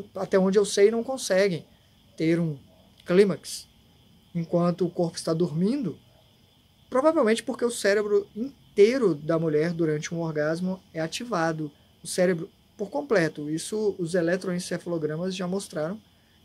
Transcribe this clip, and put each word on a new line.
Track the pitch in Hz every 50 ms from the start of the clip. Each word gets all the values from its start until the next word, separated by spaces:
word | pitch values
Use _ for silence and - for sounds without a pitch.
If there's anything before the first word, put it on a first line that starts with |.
| 202 - -
até | 196 190 - - 190
onde | 185 196 190 214
eu | 202
sei, | 202 - - - 214
não | 226 233
conseguem | 233 247 262 247 - - 190 185 202 202 170 139 - - _ _ _ _ _ _ _ _ _ -
ter | 160 160 170 170
um | 175 160 147 131 - - _ _ _ _ _ - -
clímax | - 175 190 208 196 156 - - - - - - - _ _ _ _ _ _ _ _ _ _ _ _ -
enquanto | 170 165 - - 170 175 175 170 - 185
o | 170
corpo | - - 175 165 -
está | - - 170
dormindo, | 165 160 175 151 147 165 185 208 269 294 233 156 123 - _ _ _ _ _ _ _ _ _ _ _ _ _ _ _ _ _ _
provavelmente | 247 254 285 320 320 320 240 214 226 226
porque | - - 240 - 240
o | 240
cérebro | 233 - - 202 202 214 208 208 208 202 202 - -
inteiro | 208 233 180 - _ _ _ _ 208 202 226 254 277 233 185 156
da | 143 151 151 165 160
mulher, | 165 160 151 147 160 175
durante | 170 165 170 156 151 151 156 - 170
um | 165
orgasmo, | 170 160 151 151 147 156 165 175 185 185 185 - - _
é | - 160
ativado. | 160 175 - - 240 247 214 170 160 165 160 156 151 147 - _ _ _ _ _ -
O |
cérebro | - - - 180 180 185 160 165 - _ _ _ _ _
por | - 202 196
completo. | - 285 294 285 233 185 160 151 151 156 147 147
Isso | 156 165 - - 214 214 220 202 190 196
os | 175 165 180
eletroencefalogramas | 180 165 165 180 185 196 190 175 180 180 - 180 175 - 175 170 165 156 147 156 160 180 190 185
já | 185 185 175
mostraram. | 185 196 196 - - 160 151 165 208 220 - _ _ _ _ _ _ _